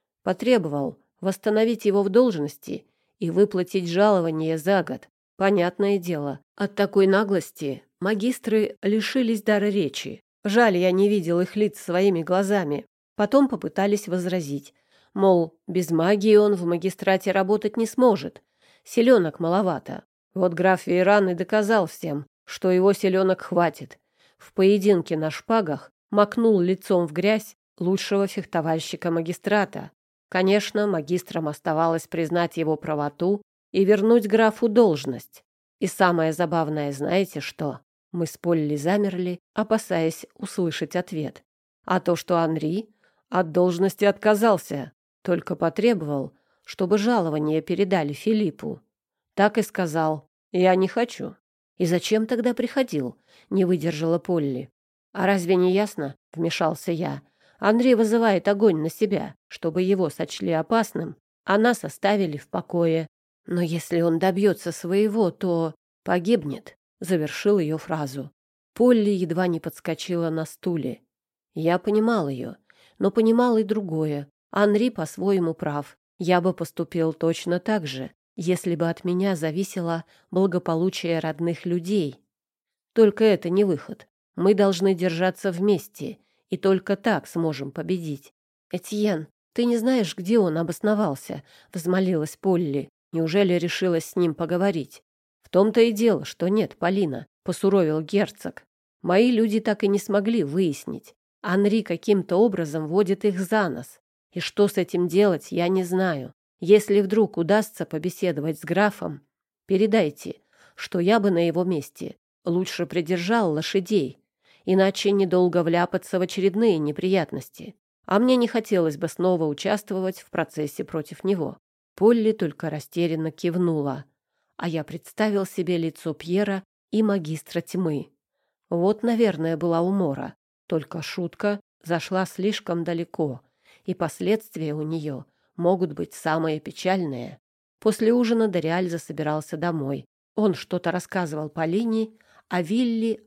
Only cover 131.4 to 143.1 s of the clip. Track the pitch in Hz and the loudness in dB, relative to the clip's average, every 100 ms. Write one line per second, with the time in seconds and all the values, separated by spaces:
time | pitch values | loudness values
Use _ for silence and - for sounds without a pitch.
131.4 | 208 202 _ _ 165 170 - 185 185 - | -4 -4 _ _ -6 -6 -2 -4 -4 -2
132.4 | 190 208 - 170 170 170 170 - 151 123 | -4 -4 -4 -6 -4 -6 -6 -4 -4 -4
133.4 | _ _ _ _ - 180 160 - 180 220 | _ _ _ _ -10 -6 -6 -4 -2 -2
134.4 | - 165 160 151 151 160 151 131 - _ | -4 -8 -6 -6 -6 -6 -6 -8 -12 _
135.4 | _ - 175 185 175 147 165 - 160 160 | _ -2 0 2 -2 -4 -10 -6 -2 -2
136.4 | 160 156 - - 180 190 165 127 120 - | -2 -4 -8 -6 -2 0 -2 -6 -12 -16
137.4 | _ _ _ _ 220 214 220 240 226 233 | _ _ _ _ -2 2 2 2 2 2
138.4 | 220 180 160 170 180 165 - 147 151 151 | 0 0 -2 -2 -2 -6 -8 -6 -4 -4
139.4 | - 156 175 160 135 120 - _ _ - | -4 -6 -4 -4 -4 -6 -10 _ _ -2
140.4 | 214 175 - 180 170 180 - 196 170 151 | 0 0 -4 -4 -2 -4 -4 -4 -4 -6
141.4 | 151 156 160 185 233 220 220 _ _ _ | -8 -4 -2 0 0 -2 -4 _ _ _
142.4 | - 180 160 220 247 226 226 | -6 -4 -2 0 0 0 -2